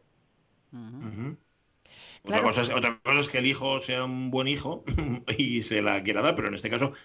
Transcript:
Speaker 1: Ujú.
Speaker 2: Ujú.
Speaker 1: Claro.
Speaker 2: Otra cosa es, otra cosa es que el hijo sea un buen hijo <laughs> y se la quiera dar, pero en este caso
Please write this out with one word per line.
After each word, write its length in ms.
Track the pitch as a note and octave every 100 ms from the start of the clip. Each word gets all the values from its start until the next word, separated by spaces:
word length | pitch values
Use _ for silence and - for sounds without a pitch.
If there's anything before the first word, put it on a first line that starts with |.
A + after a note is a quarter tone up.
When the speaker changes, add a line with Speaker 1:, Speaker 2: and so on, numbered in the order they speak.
| _ _ _ _ _ _ _
Speaker 1:
Ujú. 360 | A#2+ A2+ B2+ A2+
Speaker 2:
Ujú. 280 | G#2 C3 D#3+ _ _ _ _ - - - -
Speaker 1:
Claro. 20 |
Speaker 2:
Otra 180 | G2 G#2+
cosa 180 | A2 A2
es, 80 | A#2+
otra 300 | B2 A#2+ A#2
cosa 140 | B2+ C#3+
es 80 | C#3+
que 100 | B2+
el 80 | B2+
hijo 320 | B2 C3+ C3+
sea 240 | C3+ B2+
un 260 | B2+ B2+ B2+
buen 180 | C3 C3+
hijo 360 | C#3+ D3 E3+ -
<laughs> 520 | F3 D3 A#2+ - -
y 220 | C3+ A#2+
se 200 | G#2+ G#2+
la 200 | G#2 G2
quiera 200 | G2 G2
dar, 120 | C#3+
pero 140 | E3+ G#2
en 60 |
este 160 | G2 A2
caso 220 | A#2+ C#3 -